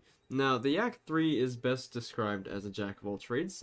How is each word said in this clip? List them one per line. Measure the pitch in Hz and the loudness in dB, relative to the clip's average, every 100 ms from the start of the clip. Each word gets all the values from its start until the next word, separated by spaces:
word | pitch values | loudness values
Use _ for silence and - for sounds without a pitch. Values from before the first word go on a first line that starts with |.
| _ _ - | _ _ -6
Now, | 131 135 127 | 0 4 4
the | 127 | 4
Yak | 156 233 240 - | 2 2 -2 -2
three | 160 160 139 | 2 4 4
is | 127 123 | 2 2
best | 127 127 - | 0 0 -2
described | 120 117 - 107 104 95 | -8 -6 -2 0 0 -4
as | 101 | -6
a | 101 | -6
jack | 98 101 101 | -4 -4 -4
of | 104 | -6
all | 98 | -6
trades. | - 120 185 - | -2 -2 -2 -6